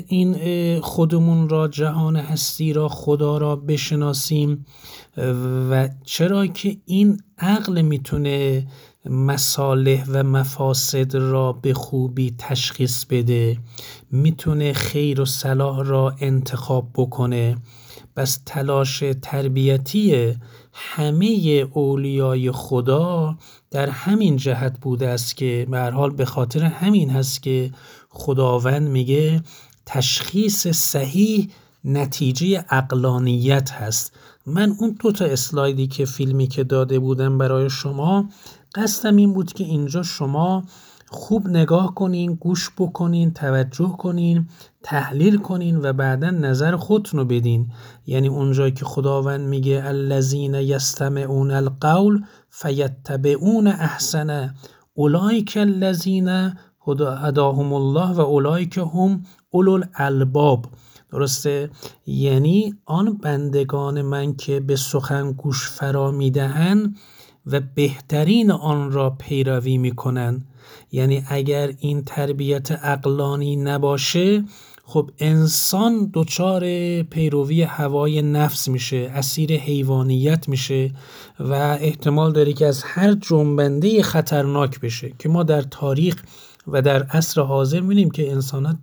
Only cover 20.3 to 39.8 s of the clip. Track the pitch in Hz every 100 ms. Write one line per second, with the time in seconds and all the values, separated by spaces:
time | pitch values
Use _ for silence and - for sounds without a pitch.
20.3 | 117 - - - - - - 151 156 214
21.3 | 220 160 147 135 147 139 139 139 135 131
22.3 | 127 127 127 - 127 123 139 170 170 156
23.3 | 160 - - _ 139 139 131 185 214 196
24.3 | 135 139 120 131 131 135 123 127 120 117
25.3 | - 127 120 123 127 123 131 143 139 127
26.3 | - 120 160 160 - 190 208 143 131 131
27.3 | - 135 131 127 - - - _ - -
28.3 | 135 127 123 123 143 147 131 127 143 156
29.3 | 160 165 - - _ - 135 123 - -
30.3 | 190 214 202 175 160 - 143 135 175 214
31.3 | 214 202 - _ _ 135 139 151 - 131
32.3 | 127 180 196 - 131 131 127 127 123 127
33.3 | 123 127 139 135 - 107 107 - - -
34.3 | _ - 170 208 196 226 214 226 208 175
35.3 | 131 - 147 139 135 131 - 135 - 135
36.3 | 135 131 131 135 135 131 131 131 131 131
37.3 | 135 131 131 135 135 143 139 156 196 202
38.3 | - - - _ 196 220 - 214 202 202
39.3 | 190 170 - 170 156